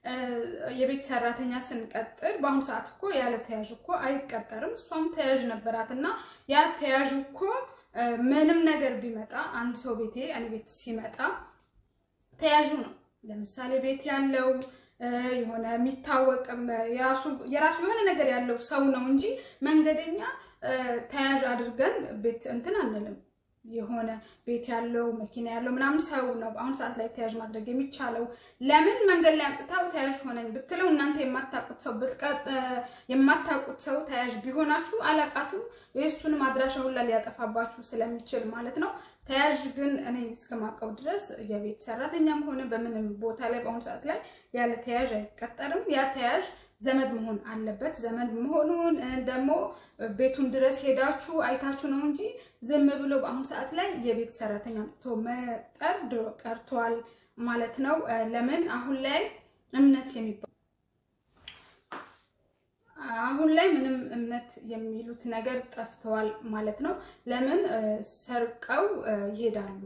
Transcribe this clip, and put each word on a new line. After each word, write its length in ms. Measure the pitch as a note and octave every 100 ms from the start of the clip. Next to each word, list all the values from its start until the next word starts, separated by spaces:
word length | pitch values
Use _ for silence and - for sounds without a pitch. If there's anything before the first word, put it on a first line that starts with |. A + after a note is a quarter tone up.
እ፣ 100 | B3 B3+ B3+ A#3+ A3+ - B3
የቤት 300 | B3+ C4 C#4
ሰራተኛ 480 | - B3 A#3 A#3+ B3+ B3
ስንቀጥር 680 | C4 A#3+ A3 A3 A3+ - E4+ G4+
በአሁኑ 260 | C#4 C#4
ሰዓት 240 | C4+ A3+ -
እኮ 140 | - G4
ያለ 220 | C#4+ A#3+ A3+
ተያዥ 280 | A#3 A3 G#3+
እኮ 160 | A3+ - -
አይቀጠርም። 760 | C4+ C#4 - A3 - A3 E4
እሷም 300 | A#4 - D#4+ D#4+
ተያዥ 300 | D#4+ C4+ C4 A#3+
ነበራት 440 | G#3+ A3 A3+ A3+
እና 160 | B3+ E4 - - - -
ያ 160 | C#4+ D#4+
ተያዥ 360 | - D4 C4+ C#4 C#4
እኮ፣ 240 | - - G4 B4+ - - _
እ፣ 100 | - A#3+ A#3
ምንም 380 | B3 C#4+ D#4 E4+
ነገር 300 | D#4+ D4 C4+ G#3+
ቢመጣ 360 | A#3 A3 G#3+ B3+ D#4
አንድ 200 | A#3+ A#3+ A3+
ሰው 180 | C4
ቤቴ፣ 220 | A3 A3 A#3+ D#4
እኔ 160 | C4+ A#3
ቤት 200 | A3 -
ሲመጣ 460 | - B3 A3+ A3 - D4 - - _ _ _ _ _ _ _ _ -
ተያዡ 300 | D#4 D4+ D4 D4
ነው። 160 | G#3 - _ _
ለምሳሌ 480 | A3+ G#3 G#3 - B3+ C4
ቤት 240 | C4 C#4
ያለው፣ 440 | D4 C#4 C4+ C4 C4 C4 C4 - _ _
እ፣ 60 | A#3+ A#3+ B3+
የሆነ 300 | B3+ A3+ A3+ A3+
የሚታወቅም 920 | A#3 B3+ C4+ D4 C4 C4 B3+ B3+ A#3+ A#3+ A3+ A3+
የራሱ፣ 340 | B3 C4 C4 D4+ C4+ B3+
የራሱ 280 | C#4+ D#4 D#4+
የሆነ 200 | F4+ A4+ G4+
ነገር 220 | E4 C4+
ያለው 300 | B3 B3 A#3
ሰው 200 | - C#4+ C#4
ነው 160 | B3+ B3+
እንጂ 180 | C#4 G#4 C5 - -
መንገደኛ፣ 580 | C#4+ D#4 D#4 D#4 E4 F#4+ B4 - - _
እ፣ 120 | - C4 B3 A#3+ -
ተያዥ 340 | C#4 C4+ C#4 C4
አድርገን 500 | A#3+ A#3 A#3 D#4 A4 - G#3+
ቤት 240 | A3+ A3+ -
እንትን 280 | A#3+ F4 G#4
አንልም። 380 | B3 G#3+ G#3+ G3+ _ _ _ _
የሆነ 440 | A3+ A3+ G#3 A#3 A3+ A3 - _
ቤት 220 | - A#3+ B3
ያለው 400 | A#3 A#3+ A#3 A#3
መኪና 340 | A3+ G#3+ A#3+ A#3
ያለው 240 | A#3 B3
ምናምን 280 | B3+ C#4 D#4
ሰው 220 | - C#4 B3+
ነው 160 | A#3 A3+
በአሁኑ 240 | A3 B3+
ሰዓት 220 | C4 A#3 A#3
ላይ 100 | A3+
ተያዥ 260 | - A3+
ማድረግ 320 | A3+ A3 A3 A3
የሚቻለው። 580 | B3+ C4+ - B3 A3+ A#3 - - _
ለምን 380 | C4 D4+ E4+ A#4+ G4+
መንገድ 280 | E4+ E4
ላይ 120 | D#4 C#4
አምጥታው 380 | C#4 - F4+ F4
ተያዥ 280 | D#4+ C4+ C4+
ሆነኝ 280 | C4 A#3+ A3+
ብትለው 380 | A3 - F4 F#4
እናንተ 280 | D4+ C#4+ D4
የማታውቁት 600 | B3+ B3 - B3 - A#3
ሰው 120 | C#4+
ብትቀጥ-፣ 500 | A3 B3+ B3+ C#4+ C#4+ C#4+ C4 B3+ B3 A#3+ - -
የማታውቁት 720 | C4 C4+ E4 - C4+ - -
ሰው 160 | D4+ C#4+
ተያዥ 300 | D#4 B3+ B3 G#3+
ቢሆናችሁ 600 | B3 C#4 D4+ D#4 E4 A4
አላቃትም፣ 600 | D4+ D#4 D4 C4 D4 F#4+ A#4+ - -
የእሱንም 480 | C4 D4 - G#3 G3
አድራሻ 340 | - F3 F3 C#4
ሁላ 260 | C4 B3+
ሊያጠፋባችሁ 800 | A#3+ A3 - - A3 A3+ A3+ -
ስለሚችል 600 | - A3+ A3+ A#3 - B3 A3
ማለት 300 | A#3 A#3+ D4+
ነው። 140 | G4 - - _
ተያዥ 360 | - C4+ D4 C4+ C4+
ግን 240 | C#4 C#4+ C4+
እኔ 160 | A#3+ B3 A#3
እስከማውቀው 600 | A#3 - A3+ A3 - A3
ድረስ 320 | G#3+ C#4+ G4+ - -
የቤት 340 | G#3+ G#3 G#3+ G#3
ሰራተኛም 640 | - A3+ D4+ E4 D#4 D4+
ሆነ 180 | C#4+ C4 B3+
በምንም 400 | A3+ A#3 A3 G#3+ G3+
ቦታ 220 | A3+ A3
ላይ 160 | A#3 B3
በአሁኑ 200 | - A#3
ሰዓት 220 | - -
ላይ 160 | C#4+ - - - _
ያለ 180 | A#3+ A#3+ A#3
ተያዥ 300 | B3 A#3+ B3+
አይቀጠርም። 720 | G#3+ G#3 - A#3 - C#4+ F4+ A4+
ያ 160 | C4+ C4+
ተያዥ 360 | C4+ A#3+ D#4 - - - _
ዘመድ 300 | A#3 C4+ C4
መሆን 260 | A#3 A3 G#3 A3
አለበት። 480 | A3 G#3+ G#3 D#4 D#4
ዘመድ 340 | A#3 A#3 A#3+
መሆኑን፣ 600 | A3+ C4 D#4+ D#4 E4+ E4+ D4
እ፣ 120 | B3+ C4
ደግሞ 280 | B3+ B3+ C4+ D#4+ - - - - A3+
ቤቱን 360 | G3+ C4 C4 C4
ድረስ 260 | C4+ C4 C4+
ሄዳችሁ 560 | C#4 C4 C#4 D4 - D#4+
አይታችሁ 480 | B3 C4 C#4 C#4 D4
ነው 120 | C#4
እንጂ 180 | D4 D4 G#4+ B4 - _
ዝም 240 | A#3+ D4 C#4+
ብሎ 200 | C#4 C#4 C4+
በአሁኑ 280 | B3 B3+ -
ሰዓት 240 | - C4
ላይ 160 | D#4+ G4 D#4+
የቤት 320 | A#3 A3 A#3
ሰራተኛ 420 | - G#3+ G#3 A3 A3
አምጥቶ 260 | G#3+ - C4 A3
መቅጠር 760 | A#3 B3 B3 A3+ - _ D4+ F#4
ድሮ 200 | C4 A#3 A3 -
ቀርቷል 580 | A#3 A3+ - B3 A#3 A#3 - - _ -
ማለት 400 | A#3+ A#3+ A#3 B3+
ነው። 180 | C4+ D#4+
እ፣ 140 | C4 A3+ A3
ለምን 340 | A#3+ B3 E4 E4+
አሁን 260 | B3 B3 C4+
ላይ 200 | C4+ D#4 G#4 - _ _ _
እምነት 380 | C4 C#4 C4 -
የሚባል፣ 380 | A#3+ A3 G3+ - _ _ _ _ _ _ _ _ _ - - - _ _ - - _ _ _ _ _ _ _ _ D#4 C4+ A3+
አሁን 280 | B3 C#4 D#4
ላይ 140 | D#4+ F#4
ምንም 280 | D4 C4 B3+ B3
እምነት 400 | A#3+ A#3 A#3+ A#3+ - A3
የሚሉት 560 | A3+ A3 A3 A#3 A#3+ A#3+
ነገር 300 | A3+ A#3+ B3+ B3
ጠፍተዋል 600 | - A3+ - A3 A3 G#3+ G#3+
ማለት 340 | A#3 G#3+ G#3+ G#3
ነው። 140 | D4+ F#4+ - - A#3+
ለምን፣ 340 | B3 C4+ F4+ F#4+
እ፣ 120 | A3 G#3+ G#3+ G#3
ሰርቀው፣ 720 | - - A#3+ A#3 - - C#4 G4+ G4
እ፣ 140 | A3+ G#3 G3+
ይሄዳሉ። 520 | G#3+ A3+ G#3 G3 F#3+